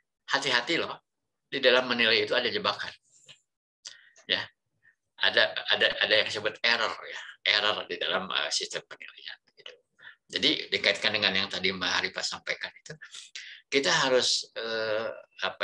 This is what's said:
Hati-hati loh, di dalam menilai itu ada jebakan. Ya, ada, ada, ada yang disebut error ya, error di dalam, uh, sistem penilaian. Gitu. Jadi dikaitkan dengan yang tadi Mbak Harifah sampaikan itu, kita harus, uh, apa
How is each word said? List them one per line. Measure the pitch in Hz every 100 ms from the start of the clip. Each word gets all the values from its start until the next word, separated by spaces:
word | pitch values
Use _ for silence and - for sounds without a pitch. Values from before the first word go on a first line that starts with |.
| _ _
Hati-hati | - 139 139 123 - -
loh, | 104 135 _ _ _ _ -
di | 143
dalam | 127 123 127
menilai | 120 113 113
itu | 104
ada | 123 120
jebakan. | 101 95 104 87 - _ _ _ - _ _ _ _ - - - _
Ya, | - 92 - _ _ _ _ _ _ -
ada, | - 117 107 - -
ada, | 107 110 -
ada | 101 107
yang | 95
disebut | 110 107 104
error | 117 117 107 85
ya, | 76 - - - 92 104
error | 104 104
di | - 87
dalam, | 76 92 95
uh, | 64 76
sistem | - 90 80 -
penilaian. | - - - - - _
Gitu. | _ - - _ _ - - -
Jadi | - 131 151 -
dikaitkan | 101 104 101 110
dengan | 104 104 95
yang | 98
tadi | 92 95
Mbak | 92 90 90
Harifah | 95 -
sampaikan | - - - - -
itu, | - - 156 - - - - - - -
kita | 139 139
harus, | - 135 127 113 - - -
uh, | 113 113 110 107 113 - - -
apa | 98 -